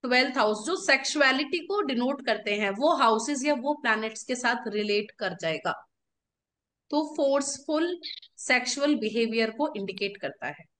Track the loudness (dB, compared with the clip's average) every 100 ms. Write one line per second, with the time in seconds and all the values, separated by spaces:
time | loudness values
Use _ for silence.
0 | 4 4 4 4 2 2 -2 -2 2 2
1 | 2 4 4 4 0 -4 -2 -2 0 0
2 | 0 -2 -2 -2 -2 -2 -2 2 2 6
3 | 4 4 0 -2 0 0 0 -2 0 0
4 | -2 -8 -6 -2 0 0 -2 -4 0 0
5 | -2 -6 -6 -4 -4 -2 -4 -6 -12 _
6 | _ _ _ _ _ _ _ _ _ 0
7 | 0 0 2 2 0 -6 -2 0 0 -4
8 | -10 -14 -18 -14 0 0 0 0 0 2
9 | 0 0 0 0 -2 0 -4 -2 -8 -6
10 | -8 -6 -10 -8 -10 -10 -20